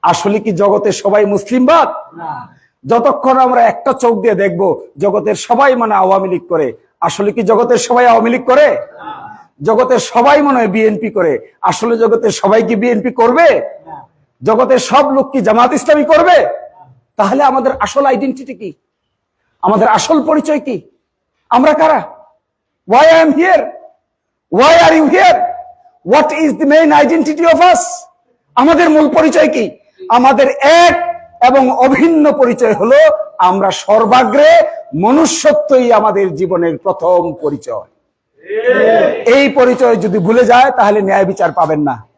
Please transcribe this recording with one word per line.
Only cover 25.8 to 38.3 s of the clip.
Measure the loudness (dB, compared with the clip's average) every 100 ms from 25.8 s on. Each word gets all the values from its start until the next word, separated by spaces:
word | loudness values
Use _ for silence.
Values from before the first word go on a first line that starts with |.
| _ _ 0
What | 0 0 -2
is | -2 -2
the | 2
main | 4 4 2
identity | 2 0 -2 -2 0
of | 4 4
us? | 2 -2 -12 -18 _ _ _ _ 0
আমাদের | 2 2 4
মূল | 2 2 2
পরিচয় | 0 2 0 0
কি? | -6 -10 _ _ -2 2
আমাদের | 2 2 0 0 2 4
এক | 4 2 -6 -10 -16 0 2
এবং | 2 0 0 0
অভিন্ন | 2 2 2 2 2
পরিচয় | 0 0 -2 0
হলো | 2 4 4 2 -8 -2 0
আমরা | 0 -2 -4
সর্বাগ্রে | 0 0 2 2 2 2 4 4 2 -6 -12 -4
মনুষ্যত্বই | 0 2 0 0 0 0 0 0 2 2
আমাদের | 2 -2 -4 -4
জীবনের | -4 -2 -2 -4
প্রথম | -6 -4 0 0 -2 -6
পরিচয়। | -8 -8 -10 -12 -14 _ _ _ _